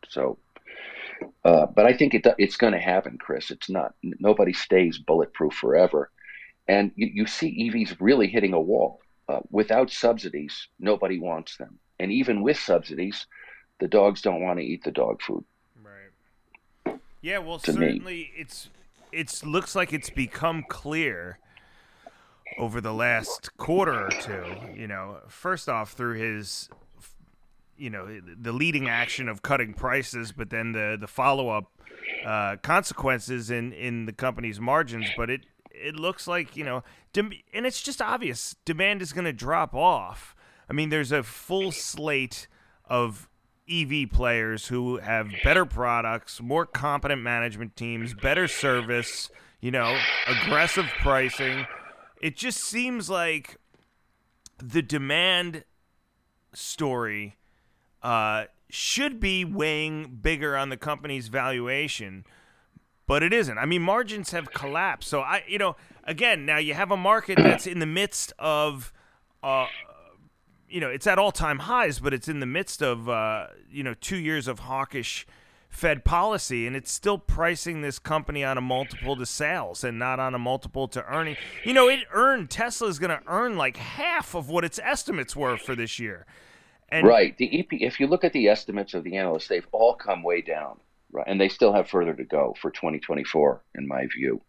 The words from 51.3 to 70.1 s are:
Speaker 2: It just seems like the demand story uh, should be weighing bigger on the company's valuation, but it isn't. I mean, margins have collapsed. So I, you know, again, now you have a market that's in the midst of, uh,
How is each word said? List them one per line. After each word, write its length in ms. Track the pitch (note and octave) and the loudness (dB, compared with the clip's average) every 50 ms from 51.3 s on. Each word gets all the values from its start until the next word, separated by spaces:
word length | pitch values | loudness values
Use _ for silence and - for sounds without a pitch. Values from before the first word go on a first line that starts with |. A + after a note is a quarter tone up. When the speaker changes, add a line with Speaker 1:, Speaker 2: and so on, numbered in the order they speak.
| - - C#3 C3 C3 C3+ C3+ - - - - - - - - - _ _ | -2 -2 -2 -2 -2 -4 -6 -8 -12 -16 -16 -18 -20 -20 -20 -20 _ _
Speaker 2:
It 160 | - D#3+ C#3 | -6 -6 -6
just 220 | - - B3+ G#3+ - | -4 -6 -6 -4 -4
seems 500 | - - - A3+ B3 B3+ B3 A#3+ F#3+ D#3 | -6 -4 -4 -2 -2 -2 -2 -4 -4 -2
like 480 | F#3+ F3+ E3+ E3 D#3+ D#3 C3+ - - - _ _ _ _ _ _ _ _ _ _ _ _ _ _ _ _ _ - _ _ | -2 0 0 0 0 -2 -6 -12 -20 -20 _ _ _ _ _ _ _ _ _ _ _ _ _ _ _ _ _ -20 _ _
the 240 | - B2 A2+ E3 D3+ | -14 -2 -2 -2 0
demand 840 | A2+ D3+ D3+ C#3 C3+ C#3+ D#3+ F3 F#3 F#3 F3 F3 F3 D#3+ D#3+ - _ _ _ _ _ _ _ _ _ _ _ _ _ _ _ _ _ _ | 0 -4 -4 -2 -2 0 0 2 2 2 0 0 -4 -8 -12 -16 _ _ _ _ _ _ _ _ _ _ _ _ _ _ _ _ _ _
story 840 | - - - - - D#3+ C#3 B2+ B2 A#2 A2 G#2 G#2 G#2 G2+ G#2 _ _ _ _ _ _ _ _ _ _ _ _ _ - | -14 -12 -12 -6 -4 -2 -2 -2 -2 -2 -4 -4 -6 -8 -10 -14 _ _ _ _ _ _ _ _ _ _ _ _ _ -2
uh, 420 | B2 A#2+ A2+ A2 G#2+ G#2+ G#2+ A2 G2 _ _ _ _ | 0 2 2 2 2 0 0 -2 -6 _ _ _ _
should 520 | - - - - - - C4+ D4 C4+ A3+ | -8 -6 -4 -2 0 0 0 -2 -2 0
be 240 | A3 F#3+ F#3+ F#3 F3+ | 0 0 0 0 0
weighing 760 | E3 G3+ G3 D3+ D#3 D#3 D3+ D#3 D#3 D#3 D#3 D#3 C#3 B2+ A#2 G#2 | -2 -2 0 0 0 0 0 -2 -4 -4 -6 -8 -10 -14 -4 -2
bigger 340 | D#3 D#3+ D3 D3 D3+ C#3 | 0 0 0 0 -2 -2
on 120 | C#3 C3+ C#3 | -2 -2 -4
the 80 | C3 | -6
company's 520 | B2+ - D3+ D3+ A#2+ C#3+ D3+ C#3 C3+ B2 A2 | -8 -6 -6 -6 -6 -6 -8 -8 -8 -8 -4
valuation, 960 | G#2+ C3+ B2+ C3 C3+ B2 A#2+ A#2+ C3 C#3 D3+ D3 - - A2 G2 F#2+ F#2+ F#2 _ _ - _ _ _ _ _ _ _ - _ _ _ _ _ | -4 -2 -2 0 -2 -2 -2 -2 -2 -2 -2 -4 -6 -8 -8 -12 -14 -16 -18 _ _ -20 _ _ _ _ _ _ _ -20 _ _ _ _ _
but 160 | - C#3+ D3 D#3 | 0 2 2 4
it 100 | F3 G3+ | 4 4
isn't. 260 | A#3 G#3 C#3 A2+ G#2+ | 4 2 2 0 -2
I 80 | A#2+ | -2
mean, 160 | D3 E3+ F3+ E3+ | 0 0 0 2
margins 480 | F3+ G3 A#3 B3 G#3 G#3+ G#3 F#3 - | 2 2 2 0 -2 -6 -10 -8 -8
have 220 | - E3+ D#3 B2+ - | -8 -8 -8 -8 -10
collapsed. 560 | - C#3+ C#3 C#3+ D#3+ F3+ G3 C#3+ - - - | -8 -8 -6 -4 -2 -2 -2 -4 -6 -6 -4
So 120 | - C#3+ | -2 -2
I, 220 | C3+ C3+ E3+ G3+ - - | -2 0 -2 -2 -2 -2
you 100 | F#3+ G3+ | -4 0
know, 180 | G3+ F#3 E3 - - _ - - - | 0 -2 -2 -4 -14 _ -20 -18 -10
again, 420 | - D#3+ D3 A#3+ A#3+ A3 E3 C#3+ | -8 -4 2 4 2 2 2 2
now 120 | D3 D#3 D3+ | 0 2 2
you 160 | D#3 D3 C#3+ | 2 0 -2
have 160 | D#3 G3 F3+ | -2 0 0
a 60 | G3+ | 0
market 400 | F#3+ F3+ F#3+ G#3+ A3+ - - F#3+ - | 2 4 4 4 4 4 2 6 8
that's 280 | - - - - - | 8 8 6 4 0
in 140 | F#3 F3+ F3+ | -6 -4 -2
the 60 | D#3+ | -2
midst 460 | D#3 D#3 F#3 G3+ G3+ - - - - - _ | -2 0 0 0 0 -2 -6 -8 -8 -8 _
of, 540 | - D#3 D#3 D3+ D3+ D3+ D3 C3+ A#2+ - - _ _ _ _ _ _ _ _ _ - | -2 0 2 2 2 0 -2 -6 -12 -16 -18 _ _ _ _ _ _ _ _ _ -4
uh, 240 | C3+ C3+ C3 B2+ A#2+ - - - - - - E2+ E2 | -2 0 0 0 -2 -6 -14 -16 -18 -20 -20 -20 -20